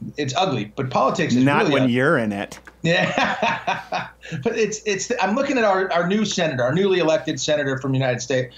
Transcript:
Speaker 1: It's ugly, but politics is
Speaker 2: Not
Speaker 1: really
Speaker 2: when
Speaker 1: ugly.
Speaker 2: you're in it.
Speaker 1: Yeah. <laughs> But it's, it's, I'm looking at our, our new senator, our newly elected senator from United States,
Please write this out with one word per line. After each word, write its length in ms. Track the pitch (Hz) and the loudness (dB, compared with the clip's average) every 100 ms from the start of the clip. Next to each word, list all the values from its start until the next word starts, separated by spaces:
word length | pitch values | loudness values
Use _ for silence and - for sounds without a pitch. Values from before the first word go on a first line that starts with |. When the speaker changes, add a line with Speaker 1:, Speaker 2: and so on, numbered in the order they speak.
| - - | -12 -6
Speaker 1:
It's 160 | 139 135 | -4 0
ugly, 360 | 190 123 101 - | 0 0 -4 -6
but 140 | 127 | -2
politics 440 | 208 - - 156 | 2 2 0 0
is 80 | 123 | 4
Speaker 2:
Not 160 | 131 147 | 4 4
Speaker 1:
really 100 | 160 | 4
Speaker 2:
when 100 | 139 | 4
Speaker 1:
ugly. 100 | 131 | 4
Speaker 2:
you're 240 | 123 135 156 | 4 4 2
in 140 | 110 | 0
it. 260 | 101 - - - - | -2 -6 -10 -20 -6
Speaker 1:
Yeah. 1300 | 165 180 - - 202 - - - - 190 - 180 - | 0 0 0 0 -2 0 -2 -2 -4 -6 -6 -8 -8
<laughs> 60 | - - 160 | -14 -12 -6
But 120 | 233 220 | -4 0
it's, 240 | 208 - 214 | -2 -2 -4
it's, 240 | 190 - - | -4 -4 -2
I'm 140 | 196 | 0
looking 240 | 233 269 269 | 0 0 2
at 60 | |
our, 260 | 214 190 190 | 2 2 0
our 140 | 165 175 | 0 0
new 180 | 214 | 0
senator, 380 | 214 - 165 127 | 0 0 -2 0
our 100 | 123 | 0
newly 260 | 165 196 180 | 2 2 2
elected 400 | 160 156 156 139 | 2 2 0 -4
senator 380 | - 151 135 131 | -2 0 0 -2
from 160 | 135 | -2
United 260 | 131 131 123 | 0 0 -2
States, 340 | - 131 123 | -2 -2 -2